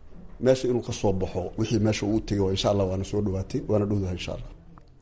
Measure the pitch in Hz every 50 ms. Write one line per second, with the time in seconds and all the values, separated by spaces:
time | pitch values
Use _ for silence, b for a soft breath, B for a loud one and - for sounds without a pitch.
0 | - - - - - - - - - 127 131 131 - 123 123 117 - - 110 -
1 | - 104 92 92 92 - - 92 87 87 - - 107 - 117 107 104 107 104 -
2 | 104 101 110 107 - - 104 101 95 95 95 95 - 107 104 101 98 92 92 95
3 | 98 - - 104 104 98 95 95 95 - - - - - 107 104 104 101 104 98
4 | 95 90 90 - - - - - - - - - - - - - - - - -